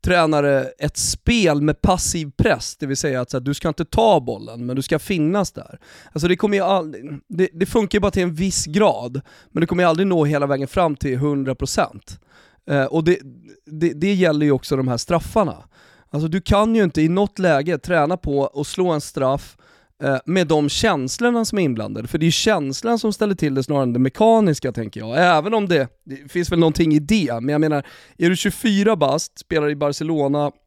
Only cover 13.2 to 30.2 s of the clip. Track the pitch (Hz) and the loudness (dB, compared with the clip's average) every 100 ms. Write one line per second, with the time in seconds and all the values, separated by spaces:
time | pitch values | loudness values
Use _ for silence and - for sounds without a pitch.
13.2 | 139 120 - - - 151 170 147 185 202 | -2 -20 -20 -20 -16 -2 -2 0 0 2
14.2 | 175 147 147 131 - 135 131 120 - 175 | 2 2 2 0 0 -2 -2 -4 0 -2
15.2 | - 226 180 - - _ _ _ _ 147 | 0 -2 -2 -4 -18 _ _ _ _ -4
16.2 | 160 180 - 202 214 226 190 156 160 180 | -2 -4 2 2 4 4 2 2 2 2
17.2 | 202 - 185 143 151 160 - 170 147 180 | 0 0 2 2 2 -4 0 0 2 -2
18.2 | 147 139 139 - 147 - 180 156 - - | -2 -2 -2 -4 -6 -2 0 0 -4 -2
19.2 | 131 139 - _ _ _ _ _ 139 131 | 0 -2 -6 _ _ _ _ _ -2 -2
20.2 | - 185 165 156 147 - 226 165 131 - | 0 0 2 2 2 0 0 0 -4 -2
21.2 | 240 233 220 208 160 113 104 104 117 160 | 0 0 -2 0 0 -2 -6 -8 -6 0
22.2 | 165 - - 202 139 131 226 233 220 202 | 0 2 2 0 -2 -6 -2 -2 -2 -2
23.2 | 208 190 151 135 131 143 127 120 131 - | -2 0 -2 -2 -2 0 0 0 0 2
24.2 | 220 226 202 147 131 117 110 - 110 131 | 4 6 4 0 -4 -6 -10 -10 -6 2
25.2 | 180 160 165 220 202 165 131 _ - 135 | 4 4 2 -2 2 0 0 _ -18 -18
26.2 | 143 175 170 170 165 151 165 151 147 220 | -8 -6 -2 2 2 4 2 2 2 0
27.2 | 143 117 123 151 156 147 - - - _ | 0 -2 -2 0 2 0 -4 -18 -20 _
28.2 | 170 180 208 - 226 202 202 208 143 143 | 0 2 -2 -2 0 2 2 2 2 0
29.2 | - - - 160 147 147 147 143 160 160 | -4 -14 -4 -2 -2 -2 -4 -2 -4 -2